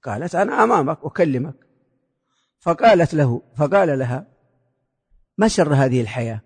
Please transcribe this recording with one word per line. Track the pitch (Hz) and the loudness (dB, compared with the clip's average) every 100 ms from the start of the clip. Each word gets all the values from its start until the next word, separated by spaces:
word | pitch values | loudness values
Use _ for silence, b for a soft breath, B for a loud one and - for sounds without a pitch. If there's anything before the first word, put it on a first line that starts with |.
قالت: | - 104 170 | -10 -10 -6
"أنا | 175 202 - | -4 -2 0
أمامك | 226 226 139 160 | 0 2 -2 -6
أكلمك". | 156 - 170 131 139 139 _ _ _ _ _ _ _ _ _ _ | -10 -2 0 0 -6 -12 _ _ _ _ _ _ _ _ _ _
فقالت | - 170 233 190 165 | -4 2 4 6 4
له، | 156 139 120 - 120 | 2 0 -2 -8 -4
فقال | 147 196 180 135 | 0 2 2 0
لها: | 123 127 202 _ _ _ _ _ _ _ _ _ _ - | -4 -8 -12 _ _ _ _ _ _ _ _ _ _ -2
"ما | 220 | -2
سر | - 151 | 2 2
هذه | 139 135 127 | 2 2 0
الحياة؟ | 110 - 117 107 | -2 -6 -8 -8